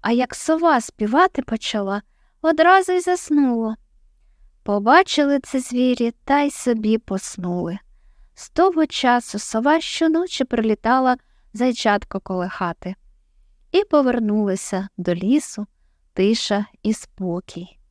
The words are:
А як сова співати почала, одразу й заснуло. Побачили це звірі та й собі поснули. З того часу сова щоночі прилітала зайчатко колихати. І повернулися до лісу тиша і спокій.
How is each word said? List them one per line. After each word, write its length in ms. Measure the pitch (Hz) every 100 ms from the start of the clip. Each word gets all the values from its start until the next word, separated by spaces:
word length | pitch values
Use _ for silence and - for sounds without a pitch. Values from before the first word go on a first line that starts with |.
А 100 | 202
як 240 | 240 254 -
сова 460 | - 320 330 269
співати 600 | - _ 208 269 370 -
почала, 600 | - 226 - 220 196 202 - _ _ _
одразу 500 | 320 320 339 381 370
й 80 | 370
заснуло. 760 | 359 359 - 294 269 233 226 220 _ _ _ _ _ _ - _
Побачили 760 | - 202 208 311 381 - 285 285
це 200 | - 269
звірі 540 | 254 247 254 247 233 -
та 180 | - 285
й 100 | 285
собі 460 | - - 226 214 220
поснули. 840 | - 196 - - 175 180 175 190 _ _ _ _ - _
З 140 | -
того 360 | - 370 330 311
часу 540 | - 254 240 - 208
сова 420 | - 220 254 320
щоночі 640 | - - 330 320 359 -
прилітала 760 | 262 226 220 214 220 262 262 254 _ _ _
зайчатко 680 | 214 254 233 226 202 - 196
колихати. 760 | - 185 180 - 196 170 180 190 _ _ _ _ _ _ _
І 120 | 359
повернулися 1040 | 403 302 262 240 214 214 202 190 - 190 196 -
до 180 | 175 175
лісу 520 | 185 285 - - 208 _ _ _ _
тиша 520 | - 196 226 - 208 208 _
і 100 | 214
спокій. 880 | 220 - - 185 175 - - 175 _ _